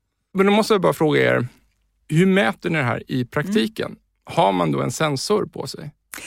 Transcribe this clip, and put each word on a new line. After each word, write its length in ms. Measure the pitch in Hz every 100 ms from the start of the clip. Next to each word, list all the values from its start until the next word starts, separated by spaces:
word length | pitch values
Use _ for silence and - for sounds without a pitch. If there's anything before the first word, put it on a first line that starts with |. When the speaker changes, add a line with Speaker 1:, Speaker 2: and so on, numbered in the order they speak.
| _ _ _
Speaker 1:
Men 120 | 185 196
då 60 |
måste 220 | 208 208
jag 80 | 208
bara 120 | 160
fråga 280 | 147 156 143
er, 260 | 123 127 123 _ _ _ _ _ _
hur 160 | 156 190
mäter 440 | 190 220 180 175
ni 80 | 165
det 60 |
här 280 | 120 113 -
i 140 | 131 123
praktiken? 600 | 151 151 214 220 - -
Speaker 2:
Mm. 120 | 110 _ _ -
Speaker 1:
Har 260 | - 190
man 200 | 185 165
då 100 | 135
en 100 | 135
sensor 540 | - 156 135 - 208 -
på 220 | - 139
sig? 240 | - 151 _ _ -